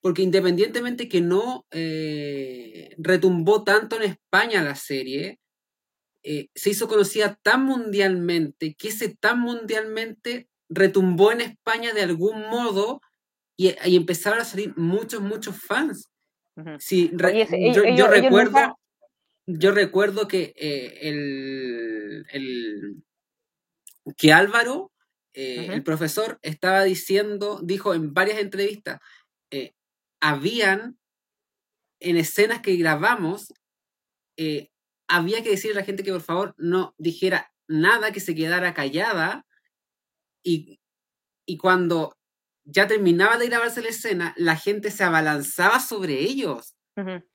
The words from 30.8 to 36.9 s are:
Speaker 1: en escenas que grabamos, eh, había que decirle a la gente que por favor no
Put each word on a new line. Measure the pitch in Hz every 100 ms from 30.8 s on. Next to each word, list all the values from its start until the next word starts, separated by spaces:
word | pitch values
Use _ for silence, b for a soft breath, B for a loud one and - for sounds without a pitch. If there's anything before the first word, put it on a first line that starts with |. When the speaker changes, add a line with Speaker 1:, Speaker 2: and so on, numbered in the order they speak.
| 233 - _ _ _ _ _ _ _ _ _ _
Speaker 1:
en | 175 170
escenas | 160 - 214 226
que | - 180
grabamos, | 165 156 196 247 160 202 - - _ _ _ _ _ _ _ -
eh, | 160 147 151 _ _ _ _
había | 175 170 220
que | 226
decirle | 190 214 202
a |
la | 196
gente | 196
que | 196
por | 185
favor | - 170 202 -
no | 170 180 175